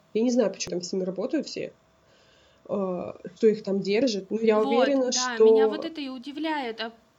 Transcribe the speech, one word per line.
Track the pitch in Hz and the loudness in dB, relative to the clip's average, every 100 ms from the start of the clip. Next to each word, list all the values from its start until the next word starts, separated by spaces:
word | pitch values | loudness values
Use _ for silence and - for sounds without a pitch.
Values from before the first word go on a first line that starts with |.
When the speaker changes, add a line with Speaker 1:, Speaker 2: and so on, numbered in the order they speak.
| _ | _
Speaker 1:
Я | 214 | 0
не | 247 | 2
знаю, | 240 196 | 2 0
почему | 190 - | -2 -8
там | 175 | -6
с | - | -4
ними | 190 185 | -4 -4
работают | 180 202 302 - | -6 -4 -4 -6
все, | 160 - - _ _ _ _ _ _ _ _ - | -10 -10 -12 _ _ _ _ _ _ _ _ -8
а, | 202 190 180 - - 202 - | -4 -4 -6 -8 -12 -16 2
что | 220 | 2
их | 214 | 2
там | 196 196 | -2 -4
держит. | 180 208 262 202 - | 0 0 2 -2 -4
Но | 214 | 0
я | 220 214 | 2 2
Speaker 2:
Вот, | |
Speaker 1:
уверена, | 214 233 262 269 254 | 2 2 4 2 0
Speaker 2:
да, | 247 254 233 | -2 -4 4
Speaker 1:
что | |
Speaker 2:
меня | 220 440 440 | 6 6 4
вот | - 320 | 0 -8
это | 320 | -8
и | 269 | -10
удивляет. | 262 262 285 320 302 240 220 | -10 -12 -6 -4 -4 -6 -6
А | 226 - _ | -10 -10 _